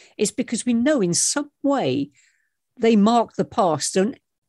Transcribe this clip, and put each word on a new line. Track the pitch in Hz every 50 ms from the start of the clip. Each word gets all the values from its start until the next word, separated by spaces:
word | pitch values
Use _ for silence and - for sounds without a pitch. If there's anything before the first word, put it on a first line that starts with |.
| - _ _
It's | - 214 196
because | - - 240 - 240 208 -
we | 247 233
know | 233 240 294 311 254
in | 190 175 170
some | - - - - 285 294 - _ _ -
way | 277 277 254 180 135 127 143 143 - _ _ _ _ _ _ _ _ _ _ _ _ _
they | - 220 226 233
mark | 208 196 220 240 233 214 - _
the | - 165
past, | - - - 202 170 151 139 - - -
and | 190 190 233 - - _ _ _ _ _